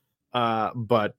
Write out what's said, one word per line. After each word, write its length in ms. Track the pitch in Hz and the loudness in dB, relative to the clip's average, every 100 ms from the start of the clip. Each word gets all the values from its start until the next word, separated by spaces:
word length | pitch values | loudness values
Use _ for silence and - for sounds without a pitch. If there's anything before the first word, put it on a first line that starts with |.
| _ _ _ | _ _ _
Uh, 380 | 123 117 110 104 | -2 -2 0 -2
but, 400 | 127 107 117 104 | -4 0 2 2